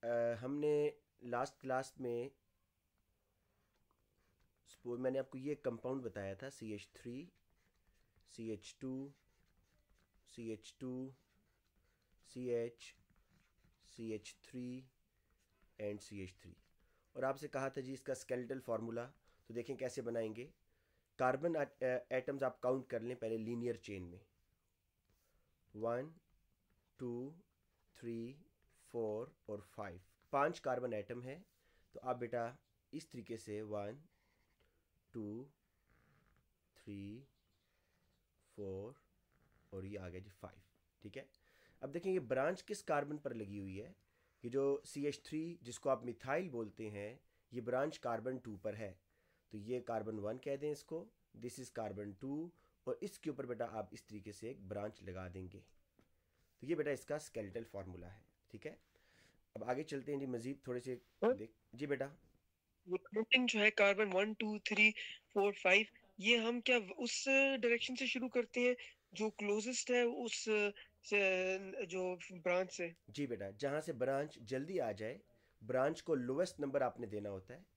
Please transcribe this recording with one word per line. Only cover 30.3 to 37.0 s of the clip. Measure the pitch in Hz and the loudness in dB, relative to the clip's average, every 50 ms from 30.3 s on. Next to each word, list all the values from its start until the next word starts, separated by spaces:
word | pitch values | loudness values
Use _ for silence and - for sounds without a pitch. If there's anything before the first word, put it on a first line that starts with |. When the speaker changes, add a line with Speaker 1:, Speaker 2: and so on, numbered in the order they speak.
Speaker 1:
पांच | - 139 139 156 170 - | 2 4 4 4 2 0
carbon | - 143 127 123 123 123 113 | 0 0 0 0 0 0 -2
atom | 107 98 - 123 120 123 | -2 -4 -4 -8 -8 -8
है। | 127 139 170 196 _ _ _ _ _ _ _ _ _ _ | -10 -10 -12 -14 _ _ _ _ _ _ _ _ _ _
तो | - | -10
आप | - 127 127 | -2 -2 0
बेटा | 120 123 117 - 120 117 117 131 143 _ _ _ _ _ _ - | 0 0 -2 0 0 -2 -2 -4 -10 _ _ _ _ _ _ -10
इस | 143 143 - | -10 -10 -10
तरीके | - 123 110 - 113 110 | -12 -12 -8 -8 -8 -8
से | - - 104 104 | -6 -6 -6 -4
one, | 110 104 107 104 101 101 113 143 156 - _ _ _ _ _ _ _ _ _ _ _ _ _ _ _ _ _ _ _ _ - | -4 -4 -4 -2 -2 -4 -6 -8 -14 -20 _ _ _ _ _ _ _ _ _ _ _ _ _ _ _ _ _ _ _ _ -8
two, | 117 107 104 104 117 131 143 _ _ _ _ _ _ _ _ _ _ _ _ _ _ _ _ _ _ _ _ _ _ _ _ _ - | -6 -4 -4 -4 -6 -8 -12 _ _ _ _ _ _ _ _ _ _ _ _ _ _ _ _ _ _ _ _ _ _ _ _ _ -20
three, | - - 104 98 | -14 -10 -10 -8